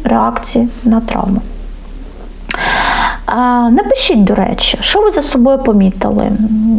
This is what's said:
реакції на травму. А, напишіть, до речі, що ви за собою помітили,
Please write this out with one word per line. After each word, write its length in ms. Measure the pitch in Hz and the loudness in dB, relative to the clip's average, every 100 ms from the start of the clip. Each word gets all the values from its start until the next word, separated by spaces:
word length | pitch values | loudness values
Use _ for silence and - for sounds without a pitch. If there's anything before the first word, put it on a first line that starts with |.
реакції 680 | 226 220 220 240 - 247 240 - | 0 2 0 -2 -4 -2 -2 0
на 180 | 240 220 | 2 2
травму. 400 | 233 - - - - - - - - - - - - - - - - - - - - - - | 0 -4 -2 -2 -4 -10 -10 -12 -14 -14 -14 -16 -16 -16 -10 -6 -2 -2 -2 -2 -2 -4 -4
А, 440 | 220 247 247 240 | 0 2 2 4
напишіть, 540 | 240 403 539 - 294 | 2 2 0 2 4
до 120 | 190 - | 4 2
речі, 420 | 196 - - - | 0 0 -2 -2
що 200 | - 403 | 0 2
ви 100 | 427 | 2
за 100 | 330 | 0
собою 360 | 285 262 240 269 | 0 2 4 4
помітили, 760 | 262 208 190 190 208 208 208 208 214 220 220 | 2 4 2 0 -2 0 0 0 0 2 2